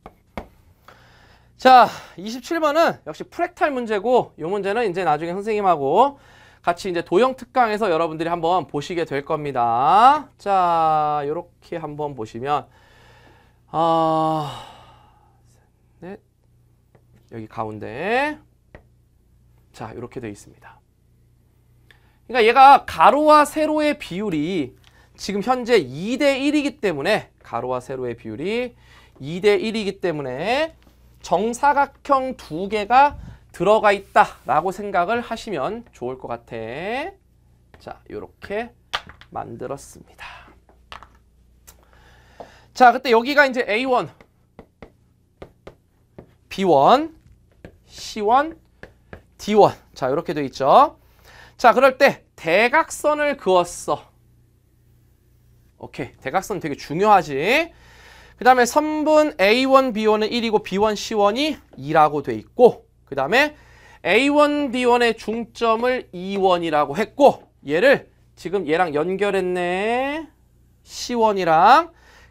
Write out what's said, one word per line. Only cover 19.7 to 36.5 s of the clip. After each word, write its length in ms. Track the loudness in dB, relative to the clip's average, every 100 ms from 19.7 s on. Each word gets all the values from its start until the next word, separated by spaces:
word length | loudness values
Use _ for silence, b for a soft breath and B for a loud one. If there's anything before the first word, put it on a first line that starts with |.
자, 220 | -18 -16 -14
요렇게 240 | -14 -12
돼 100 | -14
있습니다. 500 | -14 -20 -20 -20 -20 _ _ _ _ _ _ _ _ _ _ _ b b b -6
그러니까 200 | 0 4
얘가 380 | 8 8 8 4
가로와 600 | 4 4 6 6 6 4
세로의 520 | 0 -2 0 -2 -4
비율이 800 | -8 -8 -6 -4 -4 -4 -6 -10 b b b -16
지금 260 | -8 -6
현재 360 | -2 -2 2 0
이 400 | 0 -8 -6 -2
대 200 | 0 0
일이기 400 | 0 0 -2 -4
때문에, 520 | -6 -4 -2 -2 -4 _
가로와 380 | -10 -8 -6 -6
세로의 380 | -8 -8 -8 -10
비율이 580 | -12 -10 -6 -6 -8 -12 b b b b
이 220 | -12 -2
대 140 | 0 2
일이기 460 | 0 -4 -6 -6
때문에 720 | -4 -4 -6 -6 -4 -2 -4 -8 _ _ _ _
정사각형 1120 | -4 -2 -2 -2 0 2 0 _ -2 -2 -2 -10
두 300 | -12 -10 -6
개가 500 | -6 2 4 4 0 B B B
들어가 400 | -2 2 4 4
있다라고 800 | 0 0 2 2 0 -2 -2 -2
생각을 500 | -6 -6 -2 -2 -4
하시면 640 | -6 -10 -8 -6 -6 -8 -14
좋을 260 | -12 -12 -10
것 80 | -12
같아. 280 | -12 -12